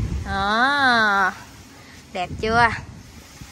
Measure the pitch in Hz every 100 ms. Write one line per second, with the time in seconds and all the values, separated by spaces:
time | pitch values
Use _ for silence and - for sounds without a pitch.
0 | - - - 196 202 220 262 285 269 233
1 | 214 196 190 196 - - - - - -
2 | - 190 180 - 220 233 233 - - -
3 | - - - - -